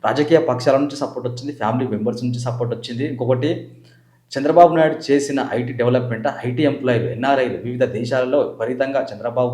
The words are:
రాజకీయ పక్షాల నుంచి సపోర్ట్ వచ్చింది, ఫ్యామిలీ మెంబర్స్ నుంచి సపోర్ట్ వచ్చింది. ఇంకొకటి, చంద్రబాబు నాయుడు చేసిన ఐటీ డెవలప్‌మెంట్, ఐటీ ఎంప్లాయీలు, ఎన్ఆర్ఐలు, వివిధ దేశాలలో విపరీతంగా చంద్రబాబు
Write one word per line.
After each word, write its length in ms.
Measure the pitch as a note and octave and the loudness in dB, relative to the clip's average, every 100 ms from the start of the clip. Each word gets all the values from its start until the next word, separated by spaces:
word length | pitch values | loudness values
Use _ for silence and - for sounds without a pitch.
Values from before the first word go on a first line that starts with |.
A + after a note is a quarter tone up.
| A2 | 0
రాజకీయ 340 | A#2+ D3 E3 | 0 2 2
పక్షాల 380 | D#3+ A#2+ - C3+ | 2 0 2 2
నుంచి 200 | C#3+ - | 0 -4
సపోర్ట్ 240 | C#3+ B2+ B2 | -6 -6 -8
వచ్చింది, 240 | A#2+ C#3 | -8 -10
ఫ్యామిలీ 320 | C#3+ A2 A#2+ B2+ | -4 -2 0 -2
మెంబర్స్ 360 | G#2 A2 A2 | -2 -2 -2
నుంచి 160 | B2 A#2+ | -4 -4
సపోర్ట్ 340 | B2+ A#2 A#2 A2+ | -4 -4 -4 -4
వచ్చింది. 280 | - A#2 D3 | -8 -6 -4
ఇంకొకటి, 400 | B2+ B2 C3 C#3+ E3+ - - - _ _ _ _ - | -4 0 0 0 -4 -8 -20 -20 _ _ _ _ -4
చంద్రబాబు 380 | C#3+ D#3+ F3 D#3+ | 4 8 8 8
నాయుడు 360 | B2+ A2+ - | 2 0 2
చేసిన 360 | C#3+ C#3+ C#3 B2 | 2 2 -2 -2
ఐటీ 220 | A2+ A#2+ | -2 -4
డెవలప్‌మెంట్, 540 | B2 A#2+ B2+ A#2+ A2+ C#3 - B2+ | 0 2 2 0 -2 -4 -4 -4
ఐటీ 180 | B2 | 0
ఎంప్లాయీలు, 460 | D3 C3+ B2+ A#2 - | 0 0 0 0 0
ఎన్ఆర్ఐలు, 480 | G#2+ C3+ C#3 B2+ - | -2 0 2 2 -2
వివిధ 260 | A#2+ B2 | -6 -2
దేశాలలో 560 | B2 A2 A#2+ C3 B2+ C#3+ | 0 0 -2 0 2 2
విపరీతంగా 680 | G2+ - A2+ B2+ C3+ C#3 - | 0 -2 -4 -2 -2 -2 -4
చంద్రబాబు 380 | G2+ A#2 A#2+ B2 | -6 -4 0 0